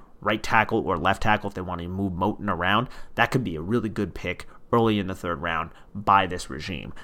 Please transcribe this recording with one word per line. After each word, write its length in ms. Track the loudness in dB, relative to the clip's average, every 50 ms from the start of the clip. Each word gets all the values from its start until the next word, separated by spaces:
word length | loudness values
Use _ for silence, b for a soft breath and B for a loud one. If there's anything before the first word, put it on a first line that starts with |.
| B B B -6
right 220 | -2 -2 0 0
tackle 380 | 0 2 4 4 4 4 2 0 0
or 140 | 0 0 2
left 240 | 2 2 2 4
tackle, 260 | 4 4 2 2 0 -4
if 60 | -6
they 60 | -6
want 200 | -6 -6 -6 -6
to 60 | -6
move 260 | -6 -4 -2 -2 -2
Moton 380 | 0 0 0 0 0 -2 -2 -4
around, 380 | -2 0 2 4 4 2 2 B B B B B B
that 160 | 2 2 2
could 140 | 2 0 0
be 100 | -2 -4
a 60 | -4
really 280 | -2 -2 0 0 0 -2
good 260 | -2 -4 -4 -4 -4
pick 340 | -6 -6 -6 -6 -6 -10 B B B -4 0
early 260 | 2 4 4 4 4 2
in 80 | 0
the 80 | -2 -6
third 260 | -6 -4 -4 -4 -2
round 300 | -2 -2 -2 -2 -2 -4 B B B B -12
by 320 | -2 4 6 6 6 6
this 240 | 4 -2 -6 -6 -8
regime. 420 | -8 -8 -6 -6 -6 -8 -8 -10 B B